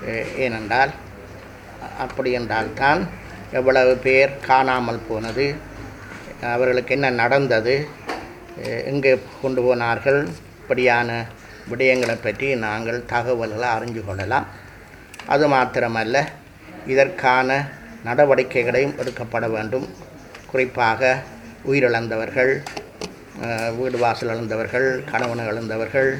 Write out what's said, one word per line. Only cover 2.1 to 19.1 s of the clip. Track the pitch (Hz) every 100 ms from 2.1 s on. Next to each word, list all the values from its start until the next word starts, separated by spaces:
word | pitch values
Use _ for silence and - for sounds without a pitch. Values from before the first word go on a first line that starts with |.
| - 131
என்றால்தான் | 123 113 107 110 - 135 156 190 - - - -
எவ்வளவு | 139 131 131 127 127
பேர் | 135 131 139 139
காணாமல் | - 131 131 127 120 117 -
போனது, | 110 113 113 143 151 - - - - - - - - 120 120
அவர்களுக்கு | 127 123 120
என்ன | 131 139
நடந்தது, | 120 120 139 139 113 110 135 151 - - - - - - - 120
அஹ், | 117 -
எங்கே | 143 135 131 - -
கொண்டு | 135 131
போனார்கள், | 123 123 117 117 139 139 147 160 - -
இப்படியான | - 127 123 120 120 117 113 - - - -
விடயங்களை | 117 131 127 117 117
பற்றி | 117 107 135 131
நாங்கள் | 110 107 113 120 120
தகவல்களை | 123 120 123 113 107 123 113
அறிஞ்சு | 120 113 98
கொள்ளலாம். | 95 95 131 - - - - - - - - -
அது | 147 147
மாத்திரமல்ல, | 135 127 127 120 113 110 131 151 - - - - - -
இதற்கான | 135 135 - 131 127 127 135 143 - - - 113
நடவடிக்கைகளையும் | 123 147 131 127 131 120 123 139 -
எடுக்கப்பட | 127